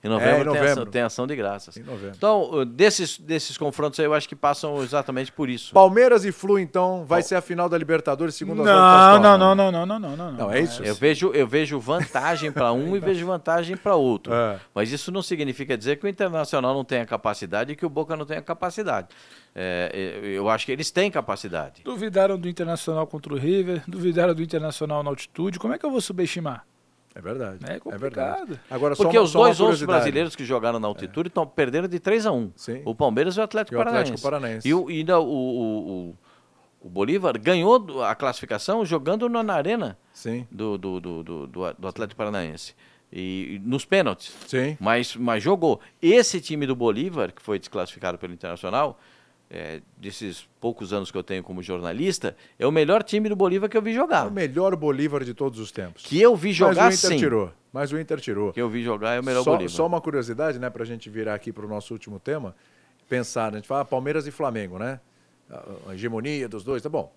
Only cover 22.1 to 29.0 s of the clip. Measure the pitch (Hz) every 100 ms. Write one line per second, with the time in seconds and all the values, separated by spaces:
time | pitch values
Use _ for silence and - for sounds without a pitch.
22.1 | 190 190 190 175 175 170 165 - 160 160
23.1 | 156 151 143 143 196 180 175 147 185 180
24.1 | 165 175 165 165 165 151 147 151 147 147
25.1 | 139 - - 180 180 220 269 302 262 185
26.1 | 185 175 180 156 120 - _ _ _ _
27.1 | - 87 127 113 95 127 170 - 101 135
28.1 | - - 392 320 139 - 131 143 143